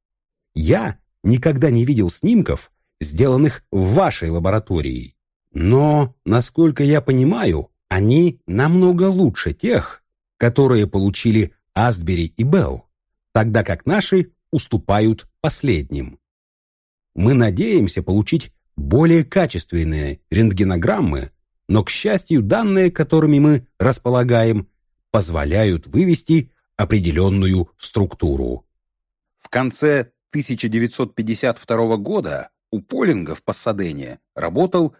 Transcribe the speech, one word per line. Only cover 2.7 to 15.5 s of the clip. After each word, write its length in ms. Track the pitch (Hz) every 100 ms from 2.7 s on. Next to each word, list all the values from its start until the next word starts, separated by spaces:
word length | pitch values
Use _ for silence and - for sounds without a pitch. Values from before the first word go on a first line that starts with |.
| _ _ _
сделанных 640 | 76 76 135 131 151 - -
в 240 | 98 92
вашей 360 | 139 175 - 82
лаборатории. 880 | 82 90 107 - 85 69 62 62 _ _ _ _
Но, 640 | - 85 135 151 151 135 -
насколько 600 | - 120 120 - 165 139
я 180 | 143 147
понимаю, 680 | 139 131 135 226 175 78 - _ -
они 500 | 92 107 143 175 - -
намного 640 | 98 147 180 180 175 190
лучше 440 | 185 120 - -
тех, 480 | 76 226 233 - - _ _ _ _
которые 500 | 120 120 135 120 101
получили 680 | 98 98 - 120 110 95 - _
Астбери 600 | - 120 95 82 90 82 -
и 60 |
Белл, 460 | 127 185 76 64 - _ _ _ _
тогда 320 | 113 110 110 98
как 200 | 90 -
наши 460 | 202 - 190 180 _ _
уступают 760 | - - 110 - 101 110 110 - _
последним. 800 | 151